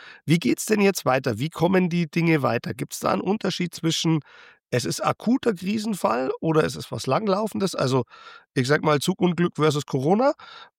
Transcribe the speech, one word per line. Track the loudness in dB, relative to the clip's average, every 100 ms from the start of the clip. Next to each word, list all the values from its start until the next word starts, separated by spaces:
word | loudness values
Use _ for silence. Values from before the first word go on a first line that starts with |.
| -20 -8 0
Wie | 2
geht's | 2 0 0
denn | 2
jetzt | 4 2
weiter? | 0 0 0 -2
Wie | -4
kommen | 0 2 2 2
die | 0 -2
Dinge | 0 2 4
weiter? | 2 0 -4
Gibt's | -8 -8 -4
da | -2
einen | 0
Unterschied | 0 -2 -2 -4 -6 -4
zwischen, | -2 0 2 0 -2 -16 -20 _ _
es | -2 -2
ist | -2
akuter | -2 -2 0 0 0
Krisenfall | -2 -4 -4 -4 -2 -2 0 -4 -4
oder | 0 2
es | 0 -2
ist | -10
was | -8 -2
Langlaufendes? | 0 0 -2 -2 -4 -4 -2
Also, | 0 0 -2 -10 -20 -20 _
ich | -2 0
sag | 2
mal, | 2 0
Zugunglück | 0 0 0 2 0 2
versus | 0 0 -2
Corona. | -2 2 2 2 0 -8 -20 -20